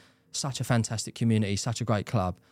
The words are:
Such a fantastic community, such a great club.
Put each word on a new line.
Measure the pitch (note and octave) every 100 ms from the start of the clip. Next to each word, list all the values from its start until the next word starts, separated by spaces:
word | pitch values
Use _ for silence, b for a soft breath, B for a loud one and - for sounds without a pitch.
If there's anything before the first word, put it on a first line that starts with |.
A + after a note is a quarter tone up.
| b b b
Such | - C#3+ A#2+
a |
fantastic | B2+ A#2 G#2+ A2+ -
community, | - A#2 A2 G2+ G2+
such | A#2+ A2
a |
great | A2+ G#2 -
club. | A2+ F2+ - _